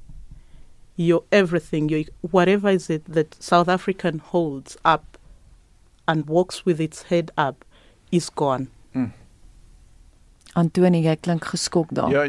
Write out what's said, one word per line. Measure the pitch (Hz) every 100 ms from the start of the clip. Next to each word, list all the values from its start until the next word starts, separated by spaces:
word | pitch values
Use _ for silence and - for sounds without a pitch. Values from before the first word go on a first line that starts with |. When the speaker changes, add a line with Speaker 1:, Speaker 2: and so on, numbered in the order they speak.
| - - - - - - - - - -
Speaker 1:
your | 170 165 -
everything, | 208 180 170 - 160 151
your | 156 156 -
whatever | 170 180 180 202 202
is | 185 -
it | 156
that | - 160 156 -
South | - 175 175
African | 185 - 185 180 156
holds | - 180 160 135 - -
up | 165 160 - - - - - - _ _ _ _ -
and | 156 147
walks | 165 180 -
with | 185 160
its | 156 -
head | - 175 165 -
up | 139 - - _ _ _ _
is | 175 -
gone. | - 147 127 131 - -
Speaker 2:
Mm. | 131 117 - - _ - - - - - - - _ _ _ - 170
Speaker 3:
Antonie, | 165 180 180 170
jy | 160 156
klink | 175 165
geskok | - 170 - 175 160
daar. | 139 -
Speaker 2:
Ja, | 139